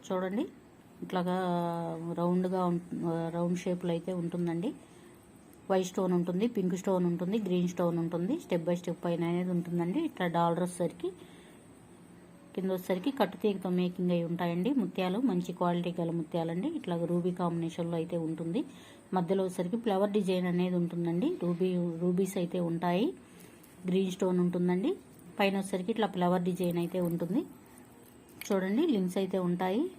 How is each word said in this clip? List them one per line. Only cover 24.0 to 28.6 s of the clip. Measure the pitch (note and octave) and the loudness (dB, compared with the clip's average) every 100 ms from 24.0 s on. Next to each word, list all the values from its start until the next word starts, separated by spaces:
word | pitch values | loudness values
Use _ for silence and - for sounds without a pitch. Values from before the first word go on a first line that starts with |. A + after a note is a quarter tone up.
| F#3+ F3+ | 2 2
స్టోన్ | F#3 F3+ F3+ | 2 4 4
ఉంటుందండి. | F3+ F3+ F3+ A3+ G4+ - - - - | 4 2 2 0 -2 -8 -20 -20 0
పైన | G3+ G3 | 2 2
వచ్చేసరికి | F#3+ F#3+ F3+ A3+ | -2 -4 -2 0
ఇట్లా | G#3+ | 0
ఫ్లవర్ | F#3 F3 F#3 F3+ | 2 2 4 2
డిజైన్ | F3+ F3+ F3 | 0 0 0
అయితే | E3+ F#3 F3 | 0 0 0
ఉంటుంది. | E3+ E3+ G#3+ - - - - - - - - - - - | 0 0 -2 -2 -10 -20 -20 -20 -20 -20 -20 -20 -16 -2
చూడండి, | G3 | 0